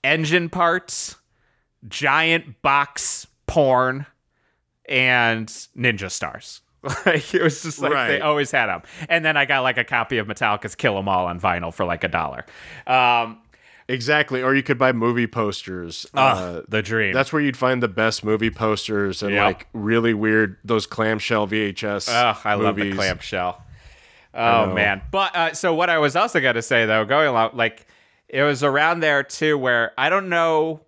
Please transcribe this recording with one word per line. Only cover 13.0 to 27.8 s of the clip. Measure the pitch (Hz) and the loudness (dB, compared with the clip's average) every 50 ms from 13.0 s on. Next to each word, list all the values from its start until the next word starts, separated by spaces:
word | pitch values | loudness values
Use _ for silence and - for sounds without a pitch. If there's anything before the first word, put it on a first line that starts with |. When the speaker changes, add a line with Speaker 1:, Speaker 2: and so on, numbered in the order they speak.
| 123 123 120 120 117 117 110 110 _ _ _ _ _ - - - _ | 4 4 4 2 0 -2 -8 -18 _ _ _ _ _ -20 -20 -20 _
Speaker 2:
Exactly, | - 135 131 117 131 151 151 143 - 135 127 | -8 -6 -4 0 0 2 2 2 0 -2 -2
or | 127 131 135 | 0 2 2
you | 139 | 2
could | 131 - 135 120 | 2 0 0 2
buy | 131 131 | 2 2
movie | 127 117 113 120 117 123 120 | 2 2 0 0 0 0 -2
posters. | 110 - 117 110 104 95 - - 98 92 90 87 85 80 - - - - | -2 -2 -4 -4 -2 -4 -8 -10 -10 -10 -10 -10 -10 -12 -12 -14 -6 0
Speaker 1:
Ugh, | 135 131 135 113 92 | 2 2 2 2 0
Speaker 2:
Uh, | 92 90 87 82 - | -4 -6 -8 -10 -8
Speaker 1:
the | - 104 110 | -4 -4 -4
dream. | 101 92 113 113 107 95 | -2 -2 -2 -2 0 0
Speaker 2:
that's | 104 131 135 - - | 0 0 0 0 -2
where | 156 | -2
you'd | 147 143 123 | -2 -2 -2
find | - 127 127 131 123 | 0 0 0 2 0
the | 120 110 | -2 -2
best | 90 110 110 110 107 - - | 0 0 0 0 0 -2 -2
movie | 107 110 107 113 113 | -2 0 0 0 -2
posters | 107 - 113 110 107 101 - - 107 101 101 98 95 - | -2 -2 -2 0 0 -2 -4 -4 -2 -2 -2 -2 -4 -4
and, | 104 101 98 | -4 -2 0
Speaker 1:
Yep. | 101 101 | 2 2
Speaker 2:
like, | 104 92 - - _ - | 0 0 -2 -12 _ -10
really | 113 101 107 113 117 113 117 110 | -6 -2 2 2 2 4 2 0
weird, | 104 107 110 110 110 110 98 95 _ - | 2 2 4 4 4 4 2 -2 _ -4
those | 101 117 107 - | -2 -2 -2 -2
clamshell | - - - 110 110 110 107 - - 120 107 104 | -4 -4 -2 0 0 0 -2 -2 0 0 0 0
V | 95 107 110 | 0 -2 -2
H | 107 101 92 - - | -2 -2 -4 -6 -6
S | 104 101 101 - - | -6 -4 -4 -4 0
Speaker 1:
Ugh, | 117 117 123 117 104 - - | 2 4 4 2 2 0 0
I | 107 104 | 0 0
love | 101 107 101 98 | 2 2 0 0
the | 101 98 | -2 -4
Speaker 2:
movies. | 101 95 | -4 -2
Speaker 1:
clamshell. | 98 98 95 90 85 - - - 92 90 90 - - - - - - - - - - - - _ _ _ _ | 0 0 -2 -2 -4 -8 -6 -4 -4 -4 -4 -6 -8 -20 -20 -20 -20 -20 -20 -20 -20 -20 -20 _ _ _ _
Speaker 2:
I | - 120 117 117 117 113 | -6 0 2 4 4 4
Speaker 1:
Oh, | 107 | 4
Speaker 2:
know. | 95 92 | 2 2
Speaker 1:
man. | 101 104 101 98 95 - - | 2 2 2 0 -2 -6 -4
But, | - 190 196 185 - | -2 -2 -2 0 0
uh, | 175 165 165 | 0 -2 -2
so | 156 - - 180 165 | -2 -2 0 0 2
what | 160 180 175 | 2 2 2
I | 165 160 | 2 2
was | 151 143 135 | 2 2 2
also | 175 208 240 - 165 | 0 0 2 0 0
gonna | 131 131 117 113 | 2 2 0 0
say, | 113 - - 117 113 | 0 2 2 2 4
though, | 107 110 110 110 | 4 2 2 2
going | 104 135 151 156 143 | 2 2 2 2 2
along, | 123 113 113 113 | 2 2 0 0
like, | - 120 117 113 - - | 0 -2 -2 -2 -2 -8